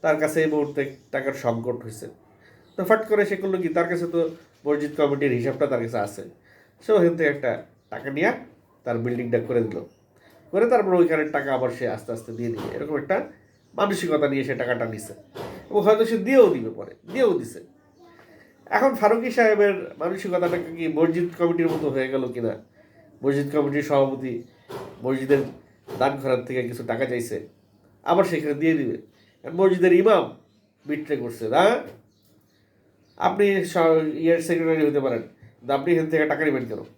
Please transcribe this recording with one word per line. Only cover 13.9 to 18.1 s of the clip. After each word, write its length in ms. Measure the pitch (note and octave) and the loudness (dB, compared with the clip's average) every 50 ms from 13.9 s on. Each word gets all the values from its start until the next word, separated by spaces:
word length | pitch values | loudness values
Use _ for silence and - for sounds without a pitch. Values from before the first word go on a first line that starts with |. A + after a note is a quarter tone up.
| G3 E3+ E3+ E3+ D#3 D3+ D3 C#3+ | 0 -2 -2 0 0 2 2 2
নিয়ে 160 | C#3 C3+ B2+ | 0 0 -2
সে 100 | C3 C3+ | -2 -4
টাকাটা 320 | A#2 B2+ A#2+ B2 A#2 A#2+ | -4 -2 -2 -2 -2 -2
নিছে 260 | A2 A2 G2+ - - - - - _ _ - - - - - - - | -4 -6 -8 -12 -14 -16 -18 -20 _ _ -14 -14 -14 -14 -16 -16 -2
এবং 100 | - G#3 F3+ | -2 2 4
হয়তো 220 | G3+ A3 G#3+ A3+ | 6 6 4 4
সে 140 | A3+ A#3 A3 | 0 0 -2
দিয়েও 280 | F#3+ A3 C4+ C4+ A#3 F#3 D3 | 0 4 8 8 8 8 6
দিবে, 160 | C3 A2 A2 | 2 -2 -6
পরে 240 | - - - - - _ _ D#3+ F#3 | -8 -10 -14 -14 -16 _ _ -8 0
দিয়েও 260 | B3+ C4 A3 F3+ - | 2 2 2 2 0
দিছে। 220 | - - - - - - _ _ _ _ _ _ - - | -4 -8 -14 -16 -20 -20 _ _ _ _ _ _ -20 -20